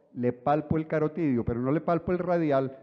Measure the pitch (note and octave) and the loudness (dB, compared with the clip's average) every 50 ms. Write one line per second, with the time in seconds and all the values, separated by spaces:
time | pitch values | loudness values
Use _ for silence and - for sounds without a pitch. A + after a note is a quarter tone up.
0 | _ _ - B2+ A#2+ B2 A#2+ - - D3 D3 D3+ D3+ D#3 F3 D#3 D#3 D#3 D#3+ D#3 | _ _ -6 -2 -2 -2 -2 -2 0 0 0 0 0 0 -2 -2 0 0 0 0
1 | D3+ D#3 - F#3 E3 C#3+ B2+ A#2 A2 - A#2 A#2 B2 C3 D3 E3 D#3+ F3 F3 E3 | 0 0 -2 -2 0 0 2 0 0 0 -2 -2 0 0 0 0 0 0 0 0
2 | E3+ - F3+ F3 F3 F3+ F3 E3+ E3 D3 C#3 C3+ C3+ C3 - - | 0 -2 -2 -2 0 0 0 2 2 2 2 2 2 0 -4 -10